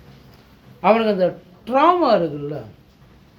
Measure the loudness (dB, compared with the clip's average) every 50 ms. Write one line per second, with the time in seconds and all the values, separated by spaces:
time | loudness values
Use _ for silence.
0 | -20 -20 -20 -20 -20 -20 -20 -20 _ _ _ _ _ -20 -16 -4 0 0 2 2
1 | 2 0 0 0 -2 -2 -4 -6 -14 -20 -20 -20 -6 0 2 2 4 4 2 2
2 | 2 2 2 0 0 -4 -6 -8 -10 -10 -10 -12 -14 -16 -20 -20 _ _ _ _
3 | -20 -20 -20 -20 _ _ _